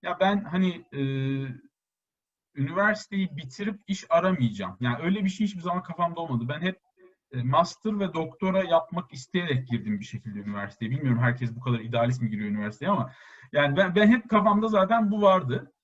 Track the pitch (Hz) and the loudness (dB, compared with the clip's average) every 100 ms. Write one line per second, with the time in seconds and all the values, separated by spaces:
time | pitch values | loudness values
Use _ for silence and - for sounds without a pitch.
0 | 175 180 190 202 180 180 185 170 - 139 | -6 2 2 2 0 0 2 0 -10 -4
1 | 135 135 135 135 135 127 - _ _ _ | -2 -2 -2 -2 -4 -10 -16 _ _ _
2 | _ _ _ _ _ - 139 170 208 214 | _ _ _ _ _ -4 -2 2 2 0
3 | - 196 180 143 131 - 202 208 - 190 | -4 -2 -2 -4 -14 -6 -6 -6 -6 -6
4 | - 165 180 180 117 101 98 92 120 120 | 2 2 4 2 0 0 -8 -4 -4 -2
5 | 170 196 190 - 208 185 175 180 180 170 | 0 0 0 0 -2 -2 -4 -4 -6 -2
6 | 170 165 165 123 117 151 180 185 _ _ | -2 -2 -2 -2 -2 -2 -4 -4 _ _
7 | - _ _ 127 123 151 175 - 220 208 | -20 _ _ -6 0 2 2 -2 -6 -2
8 | 196 160 160 - 190 190 180 165 165 175 | -2 -2 -6 -2 0 0 2 2 0 -10
9 | - 139 - 180 175 127 - 113 101 104 | -10 -14 -6 -4 0 -2 -2 -4 -2 -6
10 | 104 104 110 101 101 101 101 - 113 139 | -6 -12 -10 -10 -8 -8 -8 -8 -4 -2
11 | 139 117 120 120 120 - - 120 117 117 | 0 2 2 0 -4 -6 -2 -2 0 0
12 | 117 127 113 107 104 104 104 - 170 190 | 2 0 -2 -2 -4 -2 -4 -4 -2 -2
13 | - - - - - 147 143 139 202 180 | -2 -10 -20 -20 -4 0 2 2 2 6
14 | 214 240 - 214 202 202 220 208 190 233 | 6 6 4 2 4 2 2 2 4 2
15 | 214 208 202 185 135 139 - _ | 2 4 6 6 2 -4 -6 _